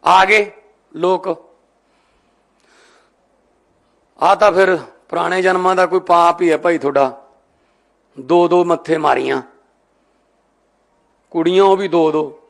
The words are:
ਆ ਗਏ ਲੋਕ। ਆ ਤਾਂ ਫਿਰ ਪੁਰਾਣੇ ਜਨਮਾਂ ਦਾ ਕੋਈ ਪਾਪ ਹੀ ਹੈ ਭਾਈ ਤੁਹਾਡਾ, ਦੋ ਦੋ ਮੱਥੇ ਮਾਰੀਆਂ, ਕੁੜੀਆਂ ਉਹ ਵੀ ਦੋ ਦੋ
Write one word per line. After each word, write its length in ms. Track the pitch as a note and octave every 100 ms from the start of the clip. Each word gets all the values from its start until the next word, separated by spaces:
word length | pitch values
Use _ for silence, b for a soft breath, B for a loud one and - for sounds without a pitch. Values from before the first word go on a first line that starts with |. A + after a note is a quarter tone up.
ਆ 200 | - F#3
ਗਏ 260 | F#3+ G#3+ G#3 - _ _ _ D#3
ਲੋਕ। 560 | F3 F#3 F#3 E3+ _ _ _ _ _ _ _ _ _ _ _ _ b b b b b _ _ _ _ _ _ _ _ _ _ _
ਆ 120 | E3
ਤਾਂ 180 | G3 G#3+
ਫਿਰ 240 | F3 F#3+ F3 C3 _ _
ਪੁਰਾਣੇ 340 | D#3+ E3+ F#3
ਜਨਮਾਂ 340 | F#3 F#3 F#3 F#3
ਦਾ 100 | F3+
ਕੋਈ 140 | F#3
ਪਾਪ 420 | F3+ E3+ E3+ E3+
ਹੀ 80 | F3
ਹੈ 60 | D3+
ਭਾਈ 220 | F3 E3+
ਤੁਹਾਡਾ, 500 | C#3 C#3 C3+ B2 _ _ _ _ _ _ _ _ _ -
ਦੋ 280 | C3 F3 F3
ਦੋ 160 | F3
ਮੱਥੇ 320 | F3 E3+ E3 D#3+
ਮਾਰੀਆਂ, 460 | D3+ C3 C3+ C3+ B2+ _ _ _ _ _ _ _ _ _ _ _ _ _ _ _ _ _ _
ਕੁੜੀਆਂ 340 | E3+ E3 F#3
ਉਹ 120 | G3 F#3+
ਵੀ 120 | G3
ਦੋ 240 | E3+ D#3
ਦੋ 360 | D#3 D3+ - _